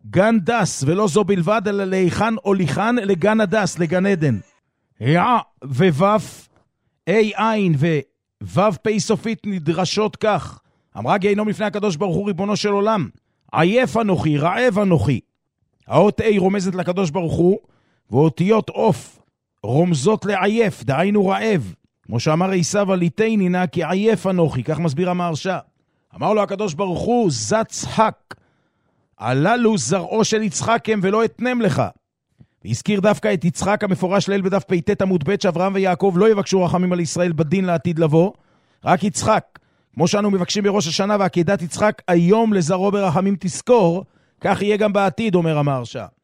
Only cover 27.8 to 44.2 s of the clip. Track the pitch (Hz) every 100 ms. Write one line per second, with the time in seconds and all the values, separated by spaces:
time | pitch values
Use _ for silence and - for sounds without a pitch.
27.8 | - - 220 - _ - _ _ _ _
28.8 | _ _ _ _ 110 131 170 240 226 214
29.8 | 117 190 165 220 214 220 220 - 202 226
30.8 | 220 214 185 214 226 - 240 247 208 135
31.8 | 104 - _ _ _ _ - _ 92 113
32.8 | - 208 202 208 214 196 170 - 185 208
33.8 | 208 175 180 196 185 196 190 190 - 185
34.8 | 180 208 190 185 139 202 190 165 190 196
35.8 | 190 175 196 175 220 202 - 190 175 175
36.8 | 180 180 165 175 175 160 156 190 185 165
37.8 | 175 160 160 160 185 - _ _ _ _
38.8 | - 175 202 - - - - _ _ _
39.8 | _ - 170 208 208 190 175 208 202 202
40.8 | 160 160 196 208 190 180 170 202 170 -
41.8 | 208 - - 175 170 214 226 202 156 185
42.8 | 196 202 190 160 196 196 185 - - 247
43.8 | 170 170 - _